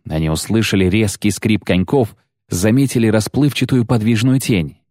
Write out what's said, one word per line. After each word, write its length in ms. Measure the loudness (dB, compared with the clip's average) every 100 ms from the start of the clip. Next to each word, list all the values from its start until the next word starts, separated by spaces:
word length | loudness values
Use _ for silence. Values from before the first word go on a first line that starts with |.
| -8
Они 220 | -4 -2
услышали 540 | -4 -2 -2 0 0
резкий 480 | 2 2 0 -2 -4
скрип 320 | -2 0 -2
коньков, 520 | 0 -2 0 0 0 -4 _ _ _
заметили 600 | -2 0 2 2 0 2
расплывчатую 760 | 2 0 0 0 0 0 0
подвижную 540 | 0 0 0 0 2 0
тень 380 | 0 -2 -2 -10 _